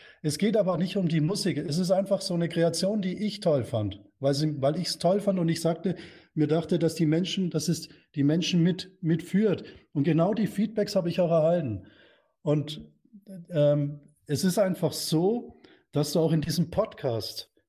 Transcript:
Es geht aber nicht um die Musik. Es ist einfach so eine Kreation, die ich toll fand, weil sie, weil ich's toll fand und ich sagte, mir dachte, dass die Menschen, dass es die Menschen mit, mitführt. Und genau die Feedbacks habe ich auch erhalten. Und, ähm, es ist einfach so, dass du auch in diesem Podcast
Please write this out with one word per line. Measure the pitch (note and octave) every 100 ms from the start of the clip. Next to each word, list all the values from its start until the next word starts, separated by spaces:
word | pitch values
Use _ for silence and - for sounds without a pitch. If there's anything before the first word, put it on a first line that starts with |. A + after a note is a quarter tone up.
| - -
Es | D#3 D3
geht | G#3 A3
aber | F#3 E3
nicht | F#3+ G#3
um | F3
die | D#3+
Musik. | D3+ G3+ G3 C#3
Es | D#3+ D#3
ist | F3+
einfach | F#3+ G3 F#3+
so | -
eine | F3 E3
Kreation, | E3 E3 E3 F#3 G#3+
die | F#3 F3+ G#3+
ich | -
toll | E3+ C#3+
fand, | A2+ A2+ G#2 F#2 - -
weil | C3+
sie, | C#3 D#3 C#3
weil | C3 D#3+
ich's | E3+ -
toll | E3+ G3+
fand | G3+ F#3+
und | E3
ich | E3
sagte, | E3 E3 F#3+ E3 - - -
mir | - D3
dachte, | D#3+ E3 F3
dass | D#3+ D#3+
die | D#3
Menschen, | D#3+ F#3 - F3+
dass | D#3+ -
es | D#3+ - - _ C#3+
die |
Menschen | C#3+ E3 F3+ F3
mit, | E3 F3 - -
mitführt. | D#3 E3 - F#3+ G#3+ E3 - - _
Und | D3+
genau | C#3+ D#3 F3
die | A3 G3+
Feedbacks | - A3 - G3+ F#3+
habe | E3+
ich | E3+
auch | E3+
erhalten. | E3 D#3+ F3 C#3 G2+ - - - _ _ _
Und, | D3+ D3+ - - - _ _ G#3 - F#3+ E3+
ähm, | E3 D3 D3 C#3+ D3 - _ -
es | C#3
ist | F#3 G3
einfach | F#3+ F#3 D#3+
so, | - - D#3 F#3 A#3 - - - - _
dass | D3 C#3+
du | F3
auch | D#3+
in | E3
diesem | D3 F3 D#3+
Podcast | - A3 - C3+ A2+ - - - _